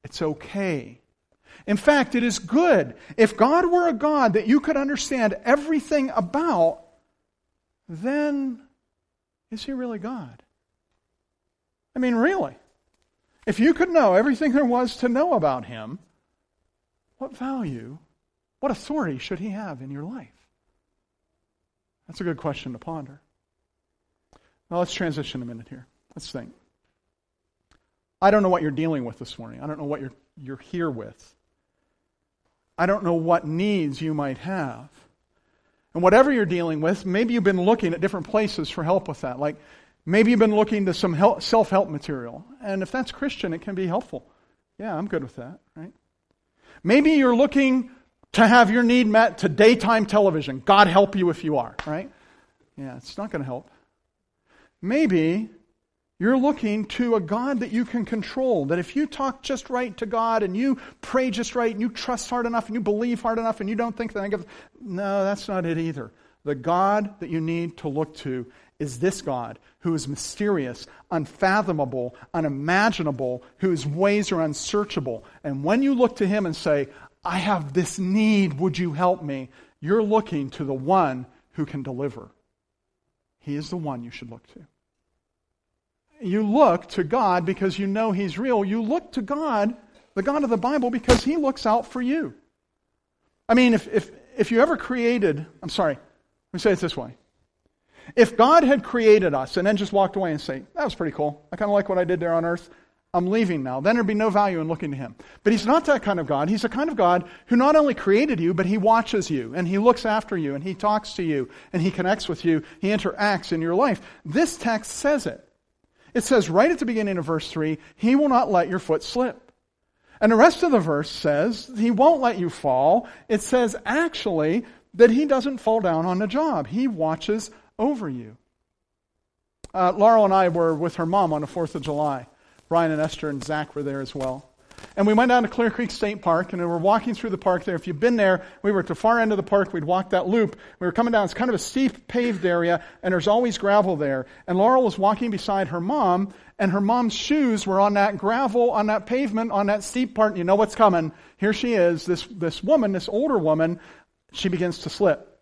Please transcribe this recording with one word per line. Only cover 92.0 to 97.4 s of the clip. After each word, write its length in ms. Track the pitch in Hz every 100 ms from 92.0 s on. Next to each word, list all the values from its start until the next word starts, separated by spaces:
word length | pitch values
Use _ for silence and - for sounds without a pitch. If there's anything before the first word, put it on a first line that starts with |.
you. 320 | 247 311 240 - _ _ _ _ _ _ _ _ _ _ -
I 60 |
mean, 200 | 233 247
if, 140 | 226 -
if, 240 | 214 - - _ -
if 140 | 214
you 80 | 233
ever 160 | 294 330
created, 720 | - 254 233 240 202 147 156 _
I'm 60 | -
sorry, 240 | - 170
let 600 | 135 _ _ _ _ _
me 60 | 180
say 140 | 220
it 60 | 185
this 180 | 170 -
way. 180 | 120 127 _ _